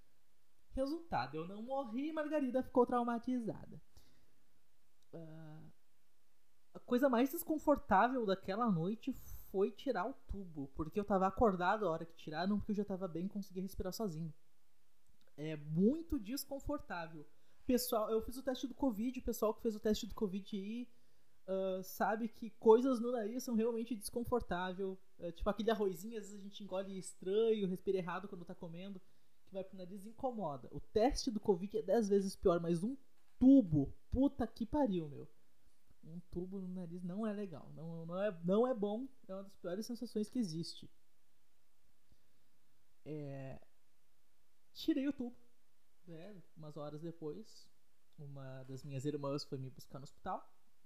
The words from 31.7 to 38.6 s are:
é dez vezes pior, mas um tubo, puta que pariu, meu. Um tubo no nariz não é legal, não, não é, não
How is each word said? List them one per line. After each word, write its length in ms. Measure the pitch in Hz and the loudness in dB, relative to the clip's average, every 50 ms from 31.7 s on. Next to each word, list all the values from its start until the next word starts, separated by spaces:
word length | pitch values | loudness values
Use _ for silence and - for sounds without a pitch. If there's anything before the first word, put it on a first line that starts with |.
| - | -2
é 40 | - | -2
dez 260 | 175 190 185 240 214 | 2 6 6 6 8
vezes 280 | 196 202 202 190 196 - | 8 6 6 6 4 0
pior, 240 | - - 185 170 175 | 4 6 6 6 8
mas 240 | 170 165 175 165 185 | 6 4 4 4 4
um 120 | 240 277 - - - - - - - - - | 0 -2 -4 -10 -16 -16 -16 -16 -8 2 8
tubo, 520 | 254 262 277 269 214 165 156 147 135 - - - - - | 12 12 12 12 12 8 6 4 4 2 -2 -8 -4 0
puta 340 | - 240 269 285 277 - 240 | 4 4 4 4 4 2 -2
que 200 | 214 - - 233 | -2 -2 -6 -4
pariu, 440 | - - 302 277 214 185 175 156 143 | 0 4 4 4 4 4 0 0 -2
meu. 180 | 135 127 131 - - - - - - - - - - - - - - - - | -8 -10 -10 -12 -14 -16 -16 -16 -16 -16 -16 -16 -16 -16 -16 -16 -16 -14 -12
Um 160 | 151 165 180 - - | -10 -10 -10 -8 -6
tubo 280 | - 175 185 185 196 196 | -4 -4 -4 -4 -4 -6
no 80 | 185 | -6
nariz 360 | 185 180 185 180 165 170 180 180 | -4 -4 -6 -6 -6 -6 -6 -4
não 220 | 170 180 208 226 | -4 -2 0 0
é 80 | 214 202 | 0 0
legal, 380 | 208 208 185 156 120 - 143 147 | -2 -4 -6 -8 -10 -10 -12 -10
não, 300 | 143 160 165 165 165 165 | -10 -8 -8 -6 -6 -6
não 160 | 165 175 185 | -4 -2 0
é, 180 | 202 214 180 165 170 | 0 0 -2 0 2
não 240 | 175 196 220 | 4 6 6